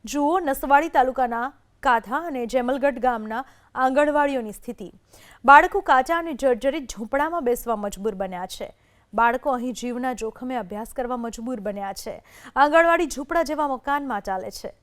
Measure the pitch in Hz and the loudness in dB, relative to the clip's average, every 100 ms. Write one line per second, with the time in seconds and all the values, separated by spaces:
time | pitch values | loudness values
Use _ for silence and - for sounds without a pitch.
0 | 226 285 285 370 320 277 277 277 320 320 | -6 -2 0 0 0 -4 4 4 4 2
1 | 254 254 247 233 254 - _ _ 269 233 | 2 0 -2 -2 -6 -10 _ _ 2 2
2 | 202 277 349 269 233 254 240 277 277 247 | 0 -6 -4 -6 -2 -2 0 0 0 0
3 | 254 233 214 226 277 _ _ 254 262 269 | -2 -2 -6 -8 -10 _ _ 0 2 4
4 | 294 294 285 269 214 196 - - 180 - | 4 4 0 -2 -6 -12 -14 -12 -14 -16
5 | _ - - - 240 285 359 403 381 262 | _ -20 -20 0 10 10 10 0 4 4
6 | 254 330 330 262 269 233 262 311 247 - | 4 -2 -2 -2 0 2 0 -2 -8 -12
7 | 220 277 311 339 247 240 240 214 202 190 | -4 -2 0 0 -2 -2 -2 -4 -4 -6
8 | 214 190 190 180 185 - - _ _ _ | -6 -4 -8 -8 -10 -12 -14 _ _ _
9 | _ 208 233 247 294 247 247 208 247 247 | _ 2 2 2 -2 -2 -4 -6 -6 -4
10 | 254 240 220 - 254 254 180 208 226 - | -4 -4 -8 -8 -8 -6 -6 -10 -8 -8
11 | 247 247 233 233 226 254 202 202 196 196 | -6 -6 -6 -8 -8 -6 -6 -6 -10 -10
12 | 233 - _ - - 262 294 330 339 339 | -12 -14 _ -20 -6 2 6 6 6 2
13 | 311 254 285 339 277 302 294 254 - 285 | 0 -6 -2 -2 0 -2 -2 -4 -4 -4
14 | 277 208 196 190 202 - - _ | -4 -6 -4 -6 -6 -12 -14 _